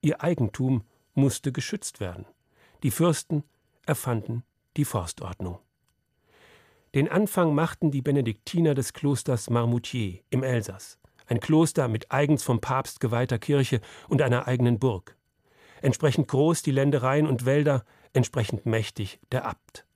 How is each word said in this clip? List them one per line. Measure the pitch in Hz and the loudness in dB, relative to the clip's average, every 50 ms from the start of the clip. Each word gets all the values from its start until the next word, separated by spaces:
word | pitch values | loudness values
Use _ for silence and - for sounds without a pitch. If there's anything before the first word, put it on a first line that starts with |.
Ihr | - 151 156 - - | 2 0 0 2 0
Eigentum | 170 175 - 123 104 - - 131 131 135 120 104 _ _ _ _ _ _ | -2 0 0 0 -2 -2 -2 -2 0 0 0 -2 _ _ _ _ _ _
musste | - 135 139 - - _ 143 127 | 2 2 2 2 0 _ -4 -4
geschützt | 139 131 - - 202 - - - - | -4 -6 -6 -6 -8 -8 -10 -10 -8
werden. | 107 92 87 - 101 - _ _ _ _ _ _ _ _ _ _ - | -8 -8 -8 -10 -16 -18 _ _ _ _ _ _ _ _ _ _ -2
Die | 135 | -2
Fürsten | 104 - 160 175 160 - - _ 165 147 147 _ _ _ _ _ _ _ _ | 0 2 2 2 2 0 -2 _ -4 -4 -4 _ _ _ _ _ _ _ _
erfanden | - - - - - 120 113 104 - 120 117 - _ _ _ _ _ _ | -4 -4 -2 -2 -2 -2 -4 -4 -6 -8 -8 -8 _ _ _ _ _ _
die | - 143 | -4 -4
Forstordnung. | - - 110 90 82 - - - 90 90 _ 92 90 87 - _ _ _ _ _ _ _ _ _ _ _ _ _ _ _ _ _ - - - _ _ _ _ _ _ _ | -2 -2 -4 -4 -4 -10 -12 -12 -12 -10 _ -8 -10 -10 -12 _ _ _ _ _ _ _ _ _ _ _ _ _ _ _ _ _ -20 -20 -20 _ _ _ _ _ _ _
Den | 139 139 - | 0 0 2
Anfang | - 180 214 196 - - 180 160 147 | 2 0 0 0 2 2 2 2 4
machten | 143 165 165 - - - 156 | 2 0 0 -2 0 -2 0
die | 143 139 127 | 0 0 -2
Benediktiner | 147 139 143 127 117 107 - _ - - 170 170 156 143 | 0 0 2 2 0 -2 -6 _ -6 -2 2 2 2 2
des | 135 127 - - | 2 -2 -4 -6
Klosters | - - 143 143 131 - - 131 117 - - | -4 -2 -2 -2 0 0 -2 -2 -2 -2 0
Marmoutier | 117 120 120 117 120 120 120 - - 127 107 98 90 90 _ _ | 0 0 2 2 0 -2 -2 -4 -6 -6 -6 -6 -6 -10 _ _
im | - 123 131 | -4 -2 0
Elsass. | 131 127 117 107 - 95 95 - - - _ _ _ _ _ - | 0 0 -2 -2 -4 -10 -14 -16 -20 -20 _ _ _ _ _ -8
Ein | _ 120 110 | _ -4 -4
Kloster | - - 156 156 165 151 - - 143 120 | 0 2 4 4 4 4 2 0 0 0
mit | 113 113 - _ | 0 -4 -4 _
eigens | - 131 147 143 156 131 - | 0 0 2 2 2 0 2
vom | - 127 113 | 0 0 0
Papst | - - 127 131 131 - - - | 0 -2 -2 -2 -2 -4 -8 -4
geweihter | - 120 110 117 123 127 127 110 | -4 -2 0 0 0 0 -2 -4
Kirche | - - 143 143 131 - - 117 - - - - - - | -2 0 2 2 2 2 0 -2 -2 -4 -20 -20 -8 -2
und | - 139 | 2 2
einer | 151 131 120 123 - | 4 4 2 2 2
eigenen | - 127 123 123 120 120 104 | 0 0 2 4 4 2 4
Burg. | 131 131 110 92 - - - _ _ _ _ _ _ _ _ _ _ - - - | 2 0 0 -2 -8 -14 -20 _ _ _ _ _ _ _ _ _ _ -20 -20 -2
Entsprechend | - 139 123 - - 151 127 - 143 - | 0 0 0 2 2 0 2 2 0 0
groß | - 127 143 160 170 - - | 2 2 2 2 2 0 0
die | - | 0
Ländereien | 139 135 135 143 143 143 117 131 131 147 156 | 2 2 2 2 2 2 2 2 2 2 2
und | 156 135 117 120 | 2 0 0 0
Wälder, | 127 135 147 147 151 139 131 - _ _ _ _ _ _ | 2 2 2 4 2 2 0 -2 _ _ _ _ _ _
entsprechend | 139 123 - - 135 110 - - 104 - | 0 0 0 0 -4 -2 -2 -4 -4 -2
mächtig | 120 113 113 107 - - - 107 95 - _ _ _ | -2 0 0 -2 -4 -6 -8 -8 -8 -8 _ _ _
der | - 127 - | -6 -4 -4
Abt. | 226 - _ _ _ _ - - _ _ | -4 -10 _ _ _ _ -20 -20 _ _